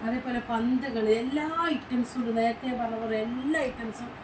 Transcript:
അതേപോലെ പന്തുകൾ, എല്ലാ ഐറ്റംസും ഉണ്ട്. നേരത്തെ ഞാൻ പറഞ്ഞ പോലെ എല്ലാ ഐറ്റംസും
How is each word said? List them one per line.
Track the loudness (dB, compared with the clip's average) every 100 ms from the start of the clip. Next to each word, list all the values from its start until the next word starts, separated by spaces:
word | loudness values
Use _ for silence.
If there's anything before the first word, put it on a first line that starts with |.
| -2
അതേപോലെ | -2 -2 -4 -2
പന്തുകൾ, | 0 2 2 2 0 4 4
എല്ലാ | 4 0 0 2 2
ഐറ്റംസും | 0 0 0 0 0
ഉണ്ട്. | 0 2
നേരത്തെ | 2 2 -2
ഞാൻ | -2
പറഞ്ഞ | -2 -2
പോലെ | -2 -2 -2
എല്ലാ | -2 0 0 0
ഐറ്റംസും | -2 -8 -8 -10 -12